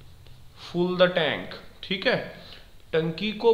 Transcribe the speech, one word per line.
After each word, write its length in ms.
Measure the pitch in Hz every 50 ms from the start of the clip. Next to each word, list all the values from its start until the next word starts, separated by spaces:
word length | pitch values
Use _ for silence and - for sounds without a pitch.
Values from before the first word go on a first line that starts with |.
| - - - - - - - - - - - - -
full 340 | - - 175 175 180 180
the 120 | 180 180 175
tank, 480 | 180 185 160 139 117 92 95 - - - - - - - -
ठीक 240 | - 185 - -
है, 100 | 254 214 160 - - - - - - - - - - - - - - -
टंकी 380 | 160 160 165 160 - 196 214 208
को 180 | - - 233